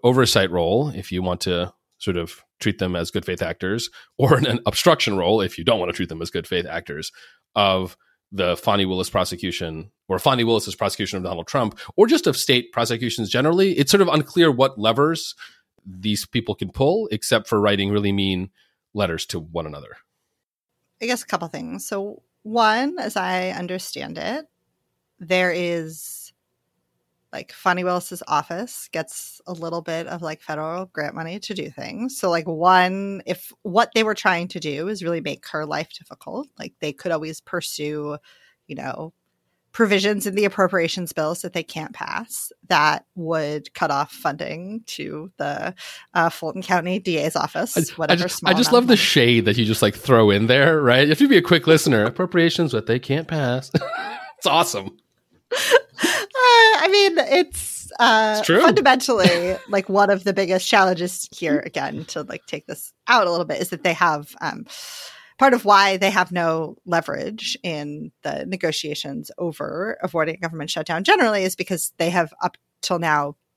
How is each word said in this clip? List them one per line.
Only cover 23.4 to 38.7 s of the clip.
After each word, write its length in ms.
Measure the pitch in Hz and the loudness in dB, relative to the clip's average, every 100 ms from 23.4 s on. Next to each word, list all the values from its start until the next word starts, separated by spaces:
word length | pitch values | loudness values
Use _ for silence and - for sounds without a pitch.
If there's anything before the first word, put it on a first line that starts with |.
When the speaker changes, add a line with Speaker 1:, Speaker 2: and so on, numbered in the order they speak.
| 185 | -4
Speaker 2:
understand 720 | 185 175 185 - - 139 160 | -6 -8 -8 -10 -12 -10 -8
it, 260 | 180 277 302 _ _ _ _ _ _ - | -8 -8 -10 _ _ _ _ _ _ -12
there 320 | 165 185 180 | -2 0 2
is 760 | 170 175 170 160 160 - - - _ _ _ _ _ _ _ _ _ _ | 0 -2 -4 -6 -12 -16 -18 -20 _ _ _ _ _ _ _ _ _ _
like, 220 | - - | -16 -16
Fani 320 | - 190 180 | -4 0 0
Willis's 380 | 180 180 - 175 - | 0 -2 -4 -10 -2
office 640 | 151 - 175 247 - - | -2 -2 -6 -10 -12 -10
gets 520 | 165 156 - - - - | -8 -8 -10 -16 -18 -14
a 60 | |
little 300 | 170 165 170 | -10 -8 -8
bit 240 | 165 165 165 | -6 -8 -8
of, 160 | 175 | -8
like, 180 | 165 156 | -10 -10
federal 460 | - 151 156 175 185 | -10 -8 -6 -8 -10
grant 280 | - 147 | -8 -8
money 240 | - 165 196 | -8 -10 -10
to 120 | - | -10
do 160 | 196 147 | -10 -10
things. 500 | - - - 254 - | -10 -12 -8 -8 -4
So, 120 | 190 | -2
like, 160 | 170 160 | 0 -2
one, 760 | 156 180 185 180 190 196 196 - | 0 6 6 4 0 -6 -8 -8
if 260 | 185 - - | -8 -10 -16
what 300 | 202 185 233 | -4 0 2
they 80 | 226 | 2
were 120 | 214 | 0
trying 340 | 208 202 175 180 | 0 0 0 -4
to 120 | 185 | -8
do 280 | 160 143 180 | -8 -6 -6
is 160 | 202 | -6
really 160 | 170 170 | -4 -4
make 260 | 151 139 - | -6 -10 -10
her 180 | 156 151 | -8 -6
life 240 | 151 160 | -6 -8
difficult, 560 | - - - - 190 294 - | -12 -20 -20 -14 -12 -12 -14
like, 140 | 147 - | -16 -10
they 140 | 151 | -10
could 180 | 139 185 | -6 -4
always 300 | 160 156 160 | -4 -6 -12
pursue, 760 | - 170 - - 151 151 147 147 _ _ _ _ | -8 -8 -6 -8 -6 -6 -8 -10 _ _ _ _
you 100 | - | -18